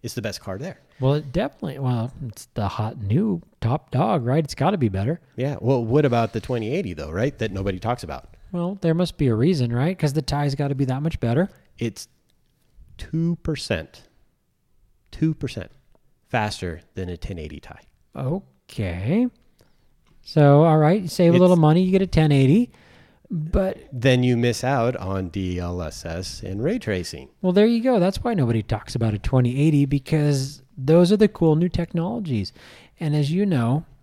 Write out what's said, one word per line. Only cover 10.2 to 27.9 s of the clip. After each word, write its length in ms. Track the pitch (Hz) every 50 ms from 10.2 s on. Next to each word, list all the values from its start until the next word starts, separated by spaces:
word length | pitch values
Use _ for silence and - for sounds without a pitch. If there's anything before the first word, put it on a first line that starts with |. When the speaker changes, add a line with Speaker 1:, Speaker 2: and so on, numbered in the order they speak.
Speaker 2:
Ti's 340 | 139 - 147 143 147 143 135
gotta 200 | - 143 143 143
be 100 | 131 139
that 160 | 127 127 135
much 200 | 147 165 165 -
better. 280 | - 117 117 143 180 202 - - _ _ _ -
Speaker 1:
It's 300 | 117 117 - - - _ _ _ _ _ _ _ _ _ _ _ _ _ _ - - _ - -
two 400 | - - - 160 165 170 170 -
percent, 680 | _ - 156 135 - - 107 82 80 - - - - _ _ _ _ _ _ _ _ _ _ _ _ _ _ _ _ _ _ _ _ _
two 220 | - - 156 160 151
percent 380 | - - 127 - 110 92 - _ _ _ _ _ _ _ _ _ _ _ _
faster 520 | - 120 107 107 101 - - 87 82 82 _ _ _
than 140 | - 95 90
a 80 | 87 82
ten 200 | - - 101 85
eighty 220 | 76 76 73 73
Ti. 160 | - - - - _ _ _ _ _ _ _
Speaker 2:
Okay. 1120 | - 135 127 160 196 - _ _ _ _ _ - - 110 92 85 87 95 117 165 220 247 247 _ _ _ _ _ _ _ _ _ _ _ _ _ _ _ _ _ _ _
So, 400 | - - 156 147 143 143 143 160
all 140 | 170 156 156
right, 240 | 151 151 180 220
you 60 | 185 165
save 260 | - - 180 170 175
a 20 |
Speaker 1:
It's 60 | 180
Speaker 2:
little 140 | 180 180 180 170
money, 240 | 156 151 156 175
you 100 | 185 185
get 120 | 185 190 190
a 40 | 175
ten 240 | - - 175 156
eighty, 400 | 143 139 135 131 151 220 240 - _ _ _ _ - _ _ _ _ _ _ _
but 500 | 233 165 151 160 185 208 190 190 196 - - -
Speaker 1:
Then 300 | 143 123 110 131 127 123 123
you 140 | 127 123 117
miss 260 | 117 123 113 - -
out 320 | 123 139 131 117 120 127
on 340 | - - 95 98 98 95 87
D 300 | - 101 95 92 90 90
L 220 | 87 87 90 90
S 240 | 87 78 - - -
S 380 | 82 82 87 92 - - - -
and 200 | 92 95 101 117
ray 140 | 160 226 254
tracing. 520 | - - 104 90 87 - - 78 135 - _ _
Speaker 2:
Well, 120 | - 180 180
there 120 | 196 208
you 160 | 226 233 233
go. 180 | 226 262